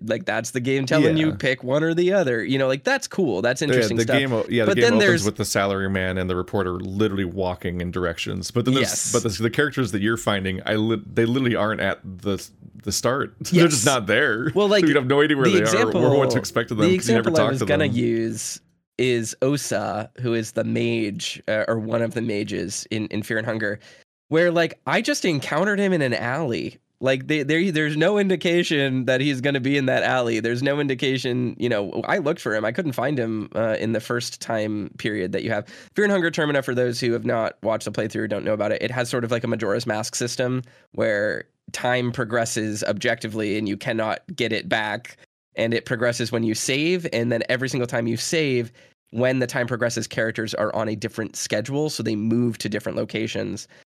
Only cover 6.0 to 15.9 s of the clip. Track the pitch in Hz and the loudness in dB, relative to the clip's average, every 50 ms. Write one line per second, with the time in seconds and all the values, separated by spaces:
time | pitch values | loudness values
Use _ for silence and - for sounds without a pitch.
6 | 92 92 92 95 92 92 92 90 92 - - 101 92 90 90 90 98 95 95 101 | 0 0 -2 -2 0 0 0 -2 -2 -2 -2 -2 0 0 -2 -4 -6 -4 0 0
7 | 110 101 98 98 95 85 87 98 92 90 90 - - 90 87 90 87 90 87 92 | 2 2 2 0 -2 -2 -2 -2 -2 -2 -2 -4 -6 -6 -4 -4 -4 -4 -2 -2
8 | 90 85 82 - - 107 98 92 90 - - 117 107 131 131 131 117 - - - | -2 -2 -2 -4 -6 -6 -6 -6 -6 -4 -2 0 2 2 2 2 2 0 -2 -2
9 | - - - 117 104 113 98 107 113 113 - - 151 143 - 139 127 92 107 98 | -2 0 0 0 0 0 -2 0 0 0 2 2 0 0 0 -2 -2 0 0 0
10 | 101 110 117 113 - 113 101 98 95 92 92 92 - - 107 107 107 113 113 104 | 0 0 0 0 0 -2 -2 0 -2 -2 -4 -4 -2 -2 0 2 2 2 0 -2
11 | - 117 127 120 117 117 123 135 131 120 110 85 104 107 107 - 95 98 - - | -4 -2 0 2 2 2 2 2 2 2 2 2 0 0 0 0 -2 -2 -2 -4
12 | - 95 92 90 - 101 95 90 - - - - - - - - - 101 98 - | -8 -14 -12 -6 -4 -4 -4 -4 -6 -12 -20 -20 -20 -20 -20 -10 -6 -4 -2 0
13 | - 120 131 139 120 - - - - - 180 170 170 165 147 117 113 143 135 123 | 0 0 0 0 -2 -4 -8 -10 -2 4 6 6 6 6 6 4 2 4 2 2
14 | 101 101 104 123 147 131 104 117 131 156 120 185 208 196 214 202 170 151 143 143 | 2 2 2 4 4 2 2 0 -2 0 2 2 4 4 4 6 6 6 4 4
15 | 127 127 139 143 151 151 151 135 127 117 - - 107 110 - - - 220 | 4 4 4 4 4 4 4 4 4 6 6 6 4 4 4 2 2 2